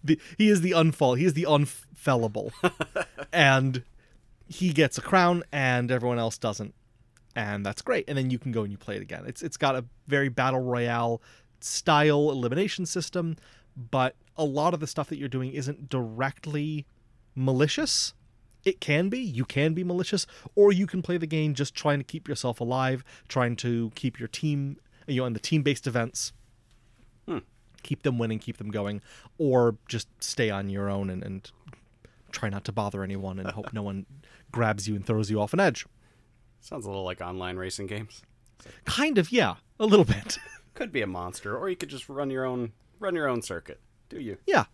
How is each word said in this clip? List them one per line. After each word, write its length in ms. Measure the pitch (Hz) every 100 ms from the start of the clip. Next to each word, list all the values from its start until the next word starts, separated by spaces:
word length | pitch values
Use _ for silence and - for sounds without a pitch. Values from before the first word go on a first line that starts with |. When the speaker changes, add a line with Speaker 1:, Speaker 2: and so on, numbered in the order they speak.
Speaker 1:
The, 160 | 147 156 - -
he 140 | 214
is 120 | 202
the 100 | 175
unfall. 420 | 175 160 143 139
He 120 | 127 180
is 80 |
the 100 | 151 170
unfellable. 1040 | 147 147 - - - - 127 113 107 104 -
Speaker 2:
<laughs> 680 | 180 - - - - - 143
Speaker 1:
And 520 | 175 139 135 131 127 - - _ - _ - -
he 260 | - 180
gets 240 | 151 143 -
a 40 |
crown 420 | - 190 175 175 -
and 400 | 143 131 123 123
everyone 260 | 127 120 120
else 220 | 113 -
doesn't. 340 | 117 104 104 - _ _ _ _ _ -
And 280 | 104 101
that's 200 | 101 104
great. 220 | - 247 -
And 100 | 139
then 140 | 131
you 80 | 127
can 120 | 131
go 120 | 113
and 80 | 104
you 60 | 101
play 160 | - 101
it 80 |
again. 220 | 98 - 92
It's, 160 | -
it's 140 | - -
got 180 | 143 131
a 100 | 120 - -
very 220 | 143 139
battle 300 | 123 131 131
royale 600 | 127 123 120 120 117 113 - - _ _
style 720 | - - - 151 151 147 147
elimination 560 | 135 120 135 202 - 175
system, 500 | 185 160 180 170 160 - - _ - 117
but 240 | 135 127 - _ -
a 60 |
lot 300 | 151 139 156
of 60 | 170
the 80 | 151
stuff 200 | - 147
that 80 | 147
you're 120 | 139
doing 220 | 131 127
isn't 340 | 135 131 143 143
directly 1000 | 131 117 110 131 - - 147 147 151 139 _ _ _ _ -
malicious. 800 | 131 131 147 - 302 - - - _ _ _ _ -
It 140 | 185
can 280 | - 147 190
be. 100 | 240
You 260 | 240 117 127
can 280 | 139 151 160
be 80 |
malicious, 420 | 180 180 185 202 - - - -
or 160 | 202
you 160 | 190 196
can 140 | 185
play 140 | 170 175
the 100 | 165
game 260 | 160 156
just 220 | 135 143 -
trying 240 | 151 143
to 40 |
keep 240 | 139 160 -
yourself 320 | 135 127 113
alive, 440 | 120 127 131 131 131 - -
trying 280 | - 123 120
to 340 | 123 117 113
keep 240 | - 131 -
your 100 | 120
team, 480 | - 156 143 139 143 _ _ -
you 140 | 131
know, 60 | 127
in 60 |
the 60 | 110
team-based 460 | - 156 143 135 -
events. 480 | 120 117 - - - - _ _ _ _ _ - _ -
Speaker 2:
Hmm. 120 | 156 - _ _ -
Speaker 1:
Keep 200 | - 139
them 140 | 147 120
winning, 220 | 113 110
keep 180 | - -
them 120 | 104
going, 300 | 104 101 104 - - - _
or 380 | 151 127 120 107 _
just 180 | 117 - _
stay 260 | - - 113
on 200 | 98 98
your 200 | 98 101
own 200 | 98 98
and, 120 | 92
and 280 | 98 95 - _ - - _ _ - _ _
try 160 | - 107
not 140 | 98 -
to 60 |
bother 320 | 104 101 98
anyone 360 | 95 98 95 95
and 100 | 92
hope 220 | - -
no 80 | 113
one 220 | 101 98 98 - -
<laughs> 240 | - _
grabs 340 | 117 113 107 98
you 80 | 104
and 100 | 95
throws 240 | 110 101
you 120 | 107
off 100 | 104
an 60 | 117
edge. 260 | - 117 - _ _ _ _ _ _ _
Speaker 2:
Sounds 240 | - 147 104
a 40 |
little 140 | 98
like 160 | 92 90
online 380 | 87 92 90 92
racing 300 | 92 - 98
games. 340 | 104 107 - _ _ _ _ - - -
Speaker 1:
Kind 320 | - 302 247
of, 160 | 165
yeah. 220 | 240 135 85 _ _
A 60 | 220
little 200 | 202 143
bit. 320 | 107 - - - -
<laughs> 180 | _ -
Speaker 2:
Could 180 | 226
be 80 | 139
a 60 | 101
monster, 500 | 92 90 90 104 107
or 120 | 190
you 60 | 180
could 140 | -
just 180 | 139 -
run 220 | 139 143
your 160 | 131 131
own, 260 | 127 117 - _ _
run 140 | 202 175
your 120 | 147
own 140 | 120
circuit. 400 | - 85 - 76 _ _ _
Do 120 | -
you? 180 | 123 - -
Speaker 1:
Yeah. 160 | 392 113